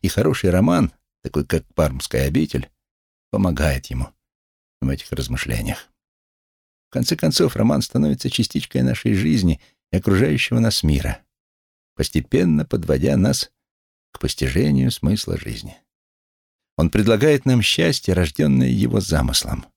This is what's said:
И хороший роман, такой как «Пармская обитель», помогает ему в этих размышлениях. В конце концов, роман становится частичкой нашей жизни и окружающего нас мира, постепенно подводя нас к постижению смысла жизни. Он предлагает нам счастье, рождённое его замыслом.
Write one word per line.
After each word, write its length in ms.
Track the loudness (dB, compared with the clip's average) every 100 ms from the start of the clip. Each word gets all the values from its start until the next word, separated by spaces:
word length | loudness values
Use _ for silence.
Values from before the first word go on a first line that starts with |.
И 80 | -2
хороший 400 | 0 0 2 2
роман, 420 | 4 4 2 0 _ _ _
такой 240 | -6 -4 -2
как 180 | -2 -2 -2
«Пармская 520 | 0 -2 -4 -2 0
обитель», 420 | 0 0 -4 -8 _ _ _ _ _ _
помогает 540 | -2 0 2 0 0 -4
ему 220 | -8 -8 _ _ _ _ _ _ _
в 80 | -4
этих 220 | -4 -6
размышлениях. 760 | -8 -6 -6 -4 -4 -4 -8 -12 _ _ _ _ _ _ _ _ _ _
В 40 |
конце 220 | -4 -2 0
концов, 400 | 0 2 0 2
роман 260 | 0 0
становится 480 | -2 0 0 0 -4
частичкой 540 | -2 -2 -4 -4 -2
нашей 320 | 0 0 -2 0
жизни 460 | 2 2 2 0 _ _ _
и 60 | -2
окружающего 600 | 2 2 2 0 0 0
нас 240 | 0 0
мира, 400 | 0 0 -2 -8 _ _ _ _ _ _ _ -6
постепенно 680 | -2 -2 0 0 2 2 0
подводя 500 | -4 0 0 2 2
нас 340 | 2 0 -6 _ _ _ _ _ _
к 80 | -8
постижению 720 | -6 -4 -2 0 2 2 0
смысла 460 | -2 -2 -2 -4 -8
жизни. 400 | -8 -12 -14 -20 _ _ _ _ _ _ _ _ _ -2
Он 140 | 0
предлагает 540 | 2 2 4 4 2 2
нам 160 | 2
счастье, 520 | 2 0 0 0 0
рождённое 560 | 0 0 0 2 2 2
его 300 | 0 0 0
замыслом. 680 | 0 0 0 -2 -4 -8 -8